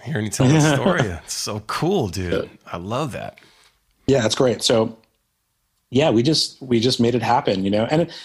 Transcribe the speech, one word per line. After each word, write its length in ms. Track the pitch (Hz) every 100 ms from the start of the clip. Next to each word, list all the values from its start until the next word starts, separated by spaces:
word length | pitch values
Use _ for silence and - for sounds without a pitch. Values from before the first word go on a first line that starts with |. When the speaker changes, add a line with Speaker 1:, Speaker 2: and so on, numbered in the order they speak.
Speaker 1:
hearing 200 | 127 131
you 60 | 107
tell 180 | - 131
that 260 | 156 156
Speaker 2:
<laughs> 40 | 139
Speaker 1:
story. 220 | 185 170
It's 340 | 107 80 -
so 260 | - - 104 -
cool, 420 | - 160 202 101
dude. 240 | 95 90
Speaker 2:
Yeah. 160 | - - - -
Speaker 1:
I 40 | 87
love 340 | 95 123 151
that. 260 | 80 53 - - _ _ _ _ _ -
Speaker 2:
Yeah, 200 | 135 110
it's 80 |
great. 280 | - 127 104
So, 360 | - 113 113 - _ _ _ _ _ _ _ _ -
yeah, 200 | 123 156
we 120 | 113
just, 380 | 131 151 - -
we 200 | 131 117
just 200 | 123 -
made 140 | 117
it 80 | 120
happen, 420 | 110 123 127 95
you 60 | 98
know? 160 | 104 117
And, 200 | 156 165 -